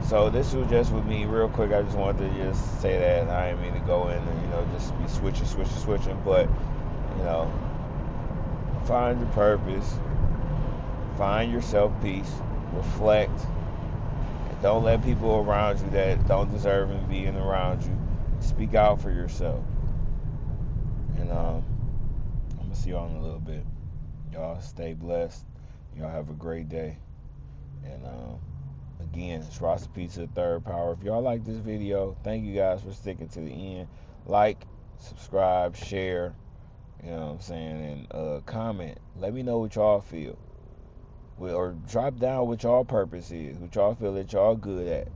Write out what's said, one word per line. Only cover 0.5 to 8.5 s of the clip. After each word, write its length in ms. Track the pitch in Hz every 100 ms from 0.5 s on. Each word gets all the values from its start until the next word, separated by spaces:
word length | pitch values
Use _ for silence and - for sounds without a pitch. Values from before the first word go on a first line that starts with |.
was 140 | 131 120
just 240 | 120 117
with 120 | 113
me 220 | 107 107 104
real 220 | 113 110
quick. 240 | - 107
I 100 | 104
just 140 | 104 101
wanted 340 | 98 98 98
to 140 | 95
just 360 | 95 104 - -
say 180 | 98 92
that. 300 | 90 87 85
I 220 | 87 90
didn't 120 | 87
mean 120 | 87
to 120 | 87 -
go 220 | 87 87
in 100 | 87
and, 240 | 87 85
you 60 | 85
know, 180 | 85 87
just 260 | - - -
be 80 | -
switching, 380 | - 92 - -
switching, 300 | 98 90 -
switching. 440 | - 101 - 95
But, 240 | 98 92 85 - - - - - - -
you 60 |
know, 280 | 90 82 80 - - - - - - - - - -